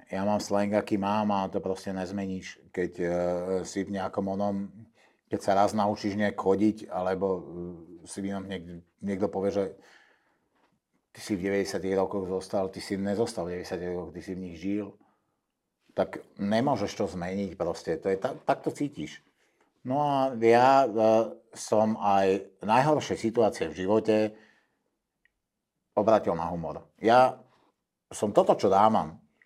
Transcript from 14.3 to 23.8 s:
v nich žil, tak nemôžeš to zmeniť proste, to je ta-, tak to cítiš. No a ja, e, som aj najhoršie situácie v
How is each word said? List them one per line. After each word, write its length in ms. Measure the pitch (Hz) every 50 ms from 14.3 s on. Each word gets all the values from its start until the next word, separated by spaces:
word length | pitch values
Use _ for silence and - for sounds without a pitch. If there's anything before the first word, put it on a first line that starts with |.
| 92
v 100 | 90 95 90
nich 80 | 85
žil, 400 | 80 82 98 101 104 101 104 - _ _ _ _ _ _ _ _ _ _ _ _ _ _ _ _ _ _ _ _
tak 320 | - 95 - - - - _ _ -
nemôžeš 480 | 101 101 107 113 127 147 135 104 101 98
to 160 | - - 107
zmeniť 480 | 92 87 90 85 92 95 98 98 90 82
proste, 480 | - 87 82 82 - - 95 82 80
to 80 | - 98
je 80 | 95
ta-, 160 | 95 - 131 -
tak 320 | - - - 175 - -
to 80 | 160 -
cítiš. 480 | - 147 143 - - - - - - _ _ _ _ _ _ _ _ _ _ _ _ -
No 140 | 127 131 147
a 320 | 147 147 139 135 131 135 131 113
ja, 460 | 113 113 117 120 123 135 135 135 135
e, 40 | 120 101 113 110 113 110 113 113 110 - - _ _
som 480 | - - - - 117 107 107 110 110 -
aj 480 | 98 101 98 98 98 95 95 98 - - _ _ -
najhoršie 540 | 101 110 123 135 156 151 135 - - 98 90
situácie 480 | - 113 - 120 113 101 95 - 95
v 160 | 80 76 87